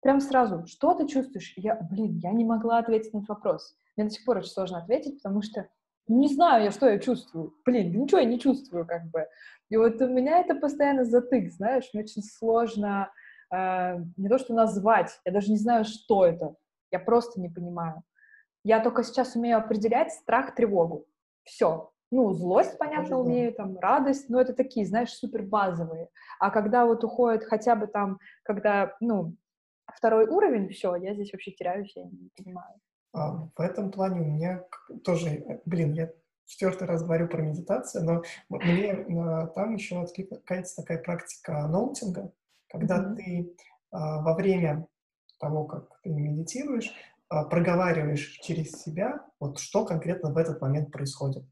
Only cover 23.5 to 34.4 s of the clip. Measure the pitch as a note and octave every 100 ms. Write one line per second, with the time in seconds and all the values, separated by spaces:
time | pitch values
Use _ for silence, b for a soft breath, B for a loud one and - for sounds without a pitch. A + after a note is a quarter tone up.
23.5 | A3 G3 F#3 F#3 B3 C4+ C#4 - A#3+ B3+
24.5 | - B3+ - G3 G#3 A#3+ - A3 A3 G3
25.5 | G#3 G3 E3+ E3 D#3+ E3+ B B B F#3+
26.5 | G#3+ G#3 B3 A#3+ A3+ A3+ A3 A#3+ A3 A3
27.5 | A3 A#3 A3+ G#3 G#3 G3+ F#3+ b b -
28.5 | G3+ G#3 G3+ G3 - A#3 G#3 E3 - _
29.5 | _ _ _ - - A3+ A3 A3 E4 G#4
30.5 | A#3+ G3 - F#3+ F3 F#3 G#3 G3+ F#3+ -
31.5 | F#3+ F3 F#3 G3+ - F3+ F3+ F#3 _ F#3+
32.5 | F3+ - - _ _ _ G3+ D3+ E3 D#3+
33.5 | - E3+ - G3 G3 F#3+ F3+ D#3 D3+